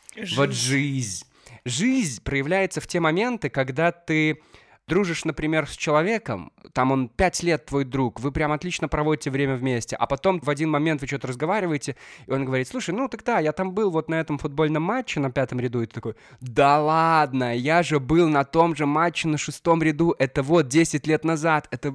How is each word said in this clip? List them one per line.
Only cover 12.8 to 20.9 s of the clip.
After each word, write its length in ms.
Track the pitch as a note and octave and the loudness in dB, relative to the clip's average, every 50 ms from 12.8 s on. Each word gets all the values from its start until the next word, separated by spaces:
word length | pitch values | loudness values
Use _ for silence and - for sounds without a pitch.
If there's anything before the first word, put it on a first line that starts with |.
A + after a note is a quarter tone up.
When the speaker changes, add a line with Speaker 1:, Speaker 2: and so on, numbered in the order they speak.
| - - E3+ | -6 -4 -4
Speaker 1:
ну 120 | A#3 C4+ - | -4 -4 -4
так 140 | - - - | -6 -6 -2
да, 140 | B3 A#3 F#3 | 0 0 2
я 140 | D#3 D3+ | 2 0
там 200 | - - F#3+ F#3+ | 0 -2 -2 -2
был 180 | F3+ G#3 A3 F#3+ | 0 0 0 0
вот 160 | D#3+ D#3+ D#3 D#3+ | 0 0 -2 -2
на 80 | D#3+ D#3+ | -2 -2
этом 160 | D#3 - D3 C#3 | -2 -2 -4 -4
футбольном 440 | - D3 C#3 D3+ D#3+ D3+ D#3 D3+ | -4 -4 -2 0 0 2 2 0
матче 380 | D#3+ F#3 A#3+ C4 A#3+ - - D#3 | 0 0 -2 -2 -4 -4 -4 -2
на 100 | C#3 C3+ | -2 -2
пятом 300 | B2 C#3 B2+ - B2+ B2 | 0 -2 -2 -2 -2 -4
ряду», 220 | A#2+ B2 A#2 A#2+ | -4 -2 -2 -2
и 40 | A2+ | -4
ты 80 | - - | -4 -6
такой: 220 | A2+ - A2+ G#2 - - - - - | -8 -8 -10 -10 -12 -16 -20 -20 -16
«Да 400 | B2+ B2+ A2 C#3+ C#3 C#3+ C#3+ D3+ | -14 -2 2 4 6 6 6 4
ладно, 720 | D3+ D#3 D#3+ D#3+ D#3+ E3 E3 D#3 D3+ C3+ B2+ C3 B2+ A#2+ A#2+ | 4 4 4 4 4 4 4 4 4 2 0 -2 -2 0 -2
я 280 | A#2+ B2 D3 D#3+ F3 E3+ | -2 0 2 2 2 2
же 160 | C3+ D#3 C#3+ | 2 0 0
был 280 | B2+ B2 D#3+ E3+ F3 D#3 | 0 2 4 4 4 4
на 140 | D3+ C#3 C#3 | 4 2 0
том 300 | - - E3 E3+ E3+ D#3 | 2 4 4 4 4 2
же 100 | D3+ D3+ | 0 0
матче 420 | C#3+ D3 D#3 E3+ F3 D3+ - - D#3+ | 0 2 2 2 0 0 -2 -2 -2
на 100 | D3+ C#3+ | -2 -2
шестом 420 | - - - - - E3+ E3 E3 | -4 -6 -8 -2 2 2 4 4
ряду, 340 | D#3 D#3 D3+ C#3+ E3+ E3+ - - | 4 2 2 2 2 2 2 2
это 240 | C3+ C3 - D3 | 0 0 0 -2
вот 240 | C3 C#3 E3+ E3+ C#3+ | 0 4 4 4 4
десять 400 | B2 B2 E3 E3 - | 4 4 4 4 4